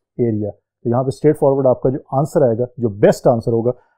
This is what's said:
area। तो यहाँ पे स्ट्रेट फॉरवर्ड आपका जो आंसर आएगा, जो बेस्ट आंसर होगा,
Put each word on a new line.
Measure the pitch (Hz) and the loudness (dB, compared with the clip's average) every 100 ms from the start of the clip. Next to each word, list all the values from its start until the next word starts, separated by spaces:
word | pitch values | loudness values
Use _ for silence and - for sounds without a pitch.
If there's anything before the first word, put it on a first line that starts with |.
| _ - | _ -4
area। | 120 104 104 | -2 -2 -6
तो | - _ _ 120 | -10 _ _ -2
यहाँ | 120 | -2
पे | 131 | -2
स्ट्रेट | - 151 151 | 0 0 2
फॉरवर्ड | 143 139 131 | 2 2 0
आपका | 120 135 | 0 -2
जो | 127 - | -4 -6
आंसर | 135 151 165 | -4 -2 0
आएगा, | 127 110 123 - | 0 0 -4 -4
जो | 113 101 | -6 2
बेस्ट | 156 160 151 | 2 2 0
आंसर | 117 123 | 0 0
होगा, | 117 120 - _ | -2 -2 -6 _